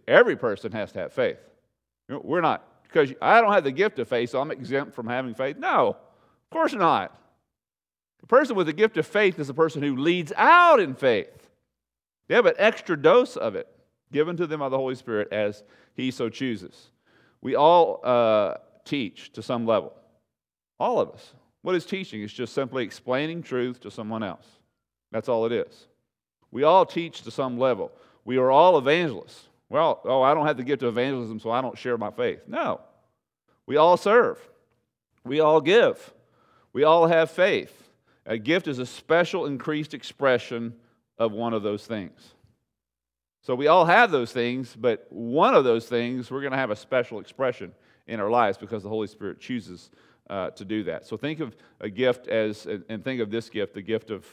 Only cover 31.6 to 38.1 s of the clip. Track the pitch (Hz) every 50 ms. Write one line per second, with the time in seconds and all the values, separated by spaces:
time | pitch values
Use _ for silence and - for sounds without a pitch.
31.6 | 131 120 - - - 127 120 113 104 104 - - 123 107 - - - - - 311
32.6 | 311 - 95 - - _ _ _ _ _ _ _ _ _ _ _ _ _ _ _
33.6 | _ - 139 147 156 175 180 175 - 202 214 240 214 113 - - - - _ _
34.6 | _ _ _ _ _ _ _ _ _ _ _ _ - - 139 151 156 151 156 160
35.6 | 139 156 196 240 202 131 - - - - - _ _ _ _ _ _ _ _ _
36.6 | _ _ - 127 147 156 165 170 165 165 170 160 165 151 - - 180 202 156 98
37.6 | - - - _ _ _ _ _ _ _